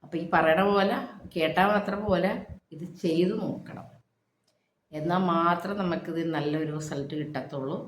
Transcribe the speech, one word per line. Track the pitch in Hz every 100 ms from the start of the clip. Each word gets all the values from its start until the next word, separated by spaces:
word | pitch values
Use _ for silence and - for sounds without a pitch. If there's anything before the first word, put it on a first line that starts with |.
അപ്പോൾ | - 165
ഈ | 170
പറയണ | 175 160 160 196
പോലെ | 202 196 262 - - - 175
കേട്ടാൽ | 160 180 196
മാത്രം | 208 202 202 208
പോലെ | 180 185 233 - - _
ഇത് | 151 180 -
ചെയ്ത് | 175 160 185 226
നോക്കണം, | 185 - - - - - _ _ _ _ _ _ _ _ _ 151
എന്നാൽ | 156 175 190
മാത്രം | 170 170 175 196 202
നമുക്കിത് | 185 165 - 165 165 156
നല്ലൊരു | 147 151 156 151
റിസൾട്ട് | 151 143 143 156
കിട്ടത്തുള്ളൂ. | 147 139 127 143 131 185